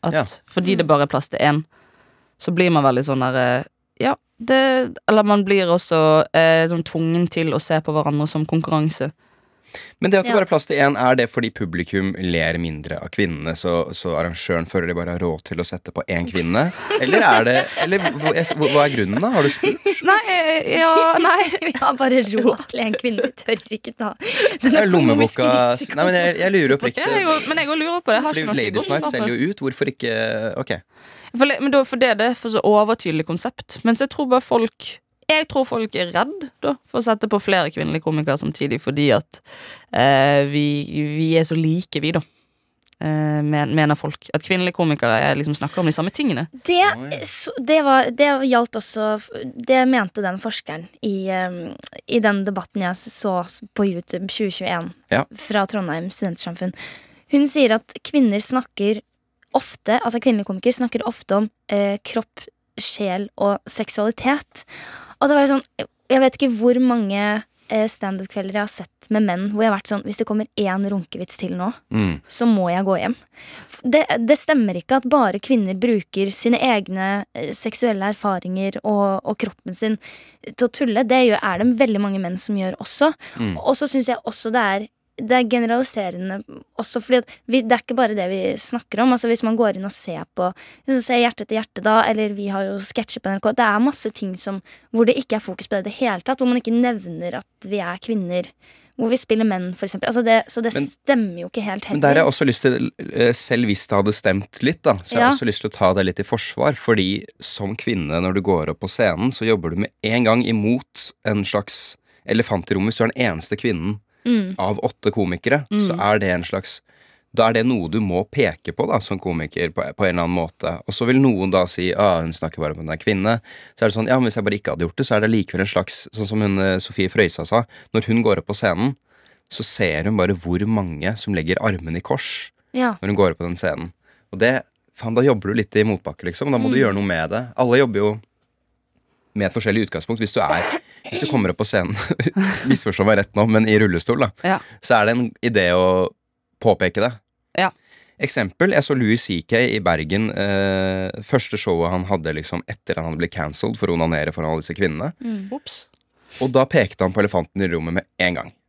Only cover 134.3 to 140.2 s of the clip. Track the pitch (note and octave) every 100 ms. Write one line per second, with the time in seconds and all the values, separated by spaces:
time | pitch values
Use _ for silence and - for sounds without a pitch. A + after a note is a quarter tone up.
134.3 | G2 A2+ B2+ - _ _ _ A2+ A2+ C3+
135.3 | A#2 F#2+ A2+ G#2 G#2+ G#2+ G2 - D2+ F2
136.3 | E2+ C#3 B2+ - C3 B2 G2 G2+ E2+ D#2+
137.3 | G#2 B2 - B2+ B2 C3+ G2+ G#2 G#2+ _
138.3 | _ _ _ _ _ _ _ _ _ _
139.3 | G#2 G2 A#2 A2 G#2 G#2 E2 - A#2